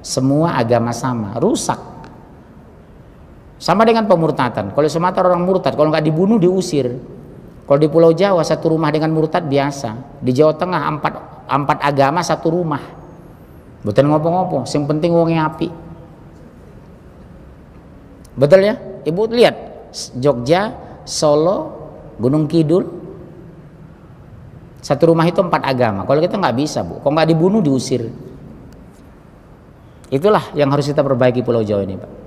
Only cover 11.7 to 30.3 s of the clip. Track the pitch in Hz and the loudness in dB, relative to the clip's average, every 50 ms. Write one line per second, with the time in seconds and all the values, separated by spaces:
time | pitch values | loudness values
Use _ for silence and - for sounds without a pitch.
11.7 | 151 - - 143 147 139 135 135 139 - - - 165 147 - 165 160 180 175 160 | -2 0 0 -2 2 4 2 2 2 0 -2 -2 -4 -2 0 -2 -2 0 -2 -2
12.7 | 147 135 - - - - - - - - - - - - - - - - - - | -4 -6 -8 -12 -18 -20 -20 -20 -20 -20 -20 -20 -20 -20 -20 -20 -20 -20 -20 -20
13.7 | - - - 107 101 - 139 143 151 156 151 170 170 185 185 170 165 143 123 - | -20 -10 -6 -2 2 2 4 4 2 2 2 0 0 0 0 0 -2 -4 -4 -2
14.7 | - 147 147 143 151 156 156 170 170 170 165 165 165 165 156 151 156 - 165 165 | -4 -4 -2 0 -2 0 0 2 2 2 2 2 2 0 0 -2 -2 -4 -6 -8
15.7 | - - - - - - - - - - - - - - - - - - - - | -8 -12 -16 -18 -18 -20 -20 -20 -20 -20 -20 -20 -20 -20 -20 -20 -20 -20 -20 -20
16.7 | - - - - - - - - - - - - - - - - - - - - | -20 -20 -20 -20 -20 -20 -20 -20 -20 -20 -20 -20 -20 -20 -20 -20 -20 -20 -20 -20
17.7 | - - - - - - - - - - - - - 123 131 147 170 190 190 208 | -20 -20 -20 -20 -20 -20 -20 -20 -20 -20 -20 -16 0 0 4 6 6 6 6 4
18.7 | 220 - - - - - - 151 160 180 214 226 226 247 226 165 120 - - - | 0 -4 -8 -14 -16 -8 -6 -6 -2 -2 -2 -2 2 4 4 4 2 -2 -14 -18
19.7 | - - - - - - - - - 127 123 143 139 120 120 127 160 180 202 220 | -18 -20 -20 -18 -16 -16 -16 -12 -10 -2 0 0 0 0 0 0 0 0 0 -4
20.7 | 254 - - - - - - - - - - 151 147 151 156 170 202 254 320 - | -8 -12 -18 -20 -20 -20 -16 -12 -6 -2 0 2 2 2 2 0 0 -2 -4 -8
21.7 | - - - - - - - - - - 104 123 139 156 156 143 147 165 156 147 | -12 -16 -18 -18 -20 -20 -20 -20 -10 -4 -2 0 2 2 0 0 0 0 2 2
22.7 | 165 185 - - - - - - - - - - - - - - - - - - | 2 0 0 -2 -10 -14 -14 -16 -18 -18 -20 -20 -20 -20 -20 -20 -20 -20 -20 -20
23.7 | - - - - - - - - - - - - - - - - - - - - | -20 -20 -20 -20 -20 -20 -20 -20 -20 -20 -20 -20 -20 -20 -20 -20 -20 -20 -20 -20
24.7 | - - - - 147 131 - 165 165 165 160 170 175 - 196 170 - - - 131 | -20 -20 -2 -2 0 4 4 4 6 4 4 2 2 0 0 2 0 0 0 0
25.7 | 135 123 123 113 101 95 95 101 139 147 160 180 - 208 185 139 117 120 147 151 | 0 2 2 0 0 -2 0 0 2 2 2 0 0 0 -2 0 0 0 -2 -2
26.7 | - 135 101 82 82 - - 143 147 160 160 160 165 160 160 190 202 226 196 143 | -4 -6 -6 -6 -8 -4 -2 0 2 2 2 2 2 2 2 2 2 2 2 2
27.7 | 135 131 - - 135 120 113 113 - - - - - - - - - - - - | 0 0 0 -2 -4 -4 -4 -6 -10 -14 -16 -18 -18 -20 -20 -20 -20 -20 -20 -20
28.7 | - - - - - - - - - - - - - - - - - - - - | -20 -20 -20 -20 -20 -20 -20 -20 -20 -20 -20 -20 -20 -20 -20 -20 -20 -20 -20 -20
29.7 | - - - - - - - - - 135 160 202 | -20 -20 -20 -20 -20 -20 -12 -6 -4 0 2 2